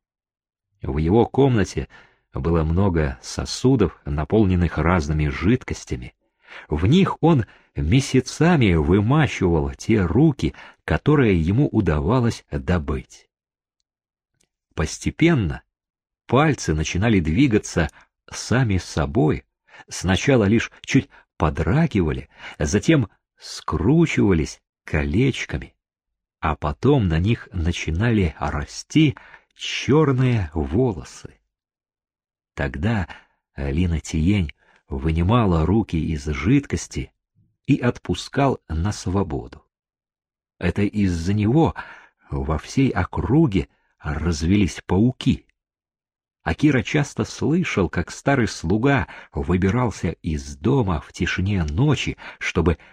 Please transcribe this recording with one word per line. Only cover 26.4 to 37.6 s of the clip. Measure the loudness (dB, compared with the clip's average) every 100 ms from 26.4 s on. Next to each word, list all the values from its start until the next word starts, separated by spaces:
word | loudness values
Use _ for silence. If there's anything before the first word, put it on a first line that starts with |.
а | -4 -2
потом | -4 -2 2 2 2
на | 0
них | 0 -2 -6
начинали | -4 -4 -4 -4 -2 0 0 0 -2
расти | -6 -6 -8 -14 -2 2 2 0 -14 -20 _
черные | -16 -10 -8 0 2 2 2 2 0 -2
волосы. | -4 -2 0 0 -2 -10 -18 -20 _ _ _ _ _ _ _ _ _ _ _ _
Тогда | -8 -6 -2 -2 -2 -4 -10 _ _ _ -8
Лина | -4 0 0 -2
Тиень | -4 -2 2 2 -2 -8 _ _ -12
вынимала | -6 -2 0 2 2 2 2 2
руки | 0 0 -2
из | -2 -4
жидкости | -6 -4 2 0 0 -8 -8 -10 -12 _ _ _ _ _